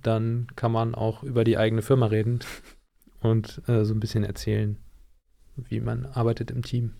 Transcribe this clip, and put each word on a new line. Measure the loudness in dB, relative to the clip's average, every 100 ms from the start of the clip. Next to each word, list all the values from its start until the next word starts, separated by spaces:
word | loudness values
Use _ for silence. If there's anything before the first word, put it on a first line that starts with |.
dann | -2 0 0 -2 -4 -2
kann | 0
man | 0 0
auch | -2 -2 -4
über | -2 2
die | 4 4
eigene | 2 2
Firma | 2 4 4
reden | 2 2 -2 -6 -16 -18 -20
<laughs> | _ _ _ -2
und, | 2 2 0 -6 0
äh, | 2 2
so |
ein | 0
bisschen | 0 0 -2
erzählen, | -2 -2 0 0 -4 -10 -20 -20 _ _ _ -18 -14
wie | -8 -4
man | -4 -4 -4
arbeitet | -2 0 0 -4
im | -6
Team | -4 -2 -2